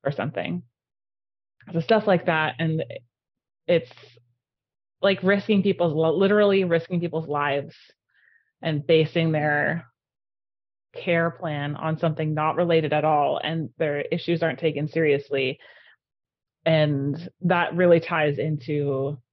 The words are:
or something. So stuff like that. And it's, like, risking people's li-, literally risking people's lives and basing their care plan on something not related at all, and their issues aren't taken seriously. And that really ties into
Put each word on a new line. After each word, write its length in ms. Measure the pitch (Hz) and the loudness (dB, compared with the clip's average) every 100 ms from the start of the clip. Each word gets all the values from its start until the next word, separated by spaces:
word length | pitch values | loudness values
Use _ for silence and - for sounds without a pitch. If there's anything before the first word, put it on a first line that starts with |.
or 80 | 139 | -6
something. 520 | 147 110 - - 175 - _ _ _ _ _ _ _ _ _ - | -6 -6 -6 -6 -8 -10 _ _ _ _ _ _ _ _ _ -8
So 60 | 170 | -6
stuff 260 | 156 220 208 | 2 2 4
like 200 | 180 180 | 0 2
that. 280 | 160 156 - | 0 -2 -2
And 240 | 160 160 - - _ _ _ _ _ _ - | -2 -2 -6 -12 _ _ _ _ _ _ 0
it's, 260 | 170 165 - - _ _ _ _ _ _ _ _ _ | 0 0 -20 -20 _ _ _ _ _ _ _ _ _
like, 200 | 196 190 | 0 2
risking 400 | 180 202 202 208 | 2 0 2 2
people's 320 | 196 190 175 | 2 0 0
li-, 240 | 151 160 160 | 2 0 2
literally 460 | 196 208 208 196 | 4 4 4 4
risking 360 | 180 165 165 180 | 2 0 0 -4
people's 280 | 170 160 160 | -2 -6 -4
lives 460 | 147 143 143 156 - - _ _ _ _ _ _ _ | -2 0 -2 -4 -16 -20 _ _ _ _ _ _ _
and 260 | 165 151 147 | -4 -4 2
basing 460 | 160 156 170 165 | 4 4 0 0
their 540 | 156 151 147 151 165 - _ _ _ _ _ _ _ _ _ _ | 0 0 0 -2 -4 -10 _ _ _ _ _ _ _ _ _ _
care 380 | - - 170 165 | -12 -2 0 -2
plan 440 | - 170 147 143 147 | -4 -8 -6 -6 -6
on 220 | 160 156 | -6 -2
something 360 | 165 156 156 | -2 -2 -4
not 220 | 151 156 - | -2 -2 0
related 360 | 175 165 156 | 2 2 2
at 120 | 151 | 0
all, 340 | 151 151 139 143 | 2 2 2 -2
and 280 | - 165 147 _ | -4 -6 -8 _
their 220 | 160 147 | -4 -2
issues 400 | - 170 - 170 | -4 -4 -2 0
aren't 160 | 165 - | 0 0
taken 300 | 165 147 151 | -2 -2 -4
seriously. 720 | 165 156 143 - 135 131 - - - - _ _ _ _ _ _ _ - | 0 2 2 0 -2 -2 -6 -16 -20 -20 _ _ _ _ _ _ _ 2
And 640 | 160 151 143 139 156 175 _ | 4 4 0 -2 -4 -10 _
that 320 | 180 180 170 | 0 2 0
really 260 | 170 180 170 | 2 6 6
ties 380 | 165 165 151 143 | 4 0 0 0
into 800 | 143 151 - 147 143 135 139 147 _ | -4 -4 -4 -4 -2 -2 -4 -8 _